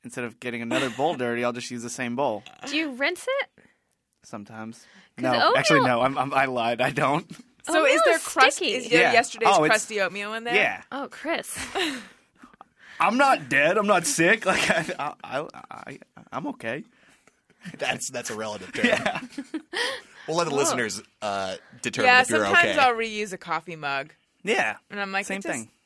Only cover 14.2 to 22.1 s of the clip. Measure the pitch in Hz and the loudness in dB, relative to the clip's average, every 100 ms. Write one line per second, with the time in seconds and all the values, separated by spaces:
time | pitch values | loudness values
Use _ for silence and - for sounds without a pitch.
14.2 | 165 220 190 175 - 175 165 170 143 - | 4 4 2 0 2 0 0 -6 -8 -8
15.2 | - 135 - - - - - 139 - - | -8 -6 -6 -14 -16 -16 -16 -18 -20 -20
16.2 | - 127 226 - 113 135 160 _ _ _ | -12 -10 -8 -8 -8 -8 -10 _ _ _
17.2 | _ _ _ _ - - 139 123 - 127 | _ _ _ _ -18 -6 -4 -4 -6 -8
18.2 | 120 110 110 104 90 - 240 220 202 - | -8 -6 -6 -8 -10 -2 2 2 0 -4
19.2 | 247 - 262 311 - 381 494 539 - - | -10 -14 -12 -12 -8 -6 -4 -6 -14 -18
20.2 | - 160 160 139 143 - 110 95 - _ | -4 -2 0 2 2 0 -2 -6 -14 _
21.2 | 107 98 95 95 - 123 - - 247 | -4 -4 -4 -8 -14 -8 -6 2 6